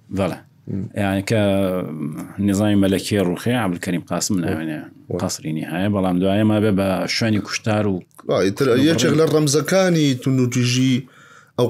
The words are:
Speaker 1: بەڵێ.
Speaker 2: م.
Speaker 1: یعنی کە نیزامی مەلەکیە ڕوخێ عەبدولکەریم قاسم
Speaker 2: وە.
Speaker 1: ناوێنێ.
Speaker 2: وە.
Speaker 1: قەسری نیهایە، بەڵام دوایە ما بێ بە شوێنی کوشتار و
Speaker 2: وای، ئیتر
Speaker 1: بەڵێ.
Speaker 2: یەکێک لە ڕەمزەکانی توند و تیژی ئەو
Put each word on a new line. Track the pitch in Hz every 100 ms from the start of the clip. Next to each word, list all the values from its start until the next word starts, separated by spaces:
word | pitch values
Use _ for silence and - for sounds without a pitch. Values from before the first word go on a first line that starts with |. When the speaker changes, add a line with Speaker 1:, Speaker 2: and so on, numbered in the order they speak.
| - 95
Speaker 1:
بەڵێ. | 92 - - _ -
Speaker 2:
م. | 98 113
Speaker 1:
یعنی | - 101 98
کە | 98 113 101 98 95 92 85 78 73 78 - -
نیزامی | 101 95 107 104
مەلەکیە | 95 95 - 104 90
ڕوخێ | 87 - 123
عەبدولکەریم | 98 87 - 87 -
قاسم | 87 -
Speaker 2:
وە. | 98
Speaker 1:
ناوێنێ. | 85 87 80 - - - -
Speaker 2:
وە. | 87
Speaker 1:
قەسری | 92 - 78
نیهایە، | 78 78 80 101
بەڵام | 101 92 90
دوایە | 95 101 107
ما | 107
بێ | 107 95
بە | 98 92 87
شوێنی | - 113 104
کوشتار | - - - 107 107
و | 92 - _ -
Speaker 2:
وای، | 135
ئیتر | 95 98 135
Speaker 1:
بەڵێ. | 123
Speaker 2:
یەکێک | 143 165 - 147
لە | 160
ڕەمزەکانی | 156 147 147 151 185 185 165 147 123
توند | - 131
و | 123
تیژی | 123 123 123 131 127 - - - - - -
ئەو | 123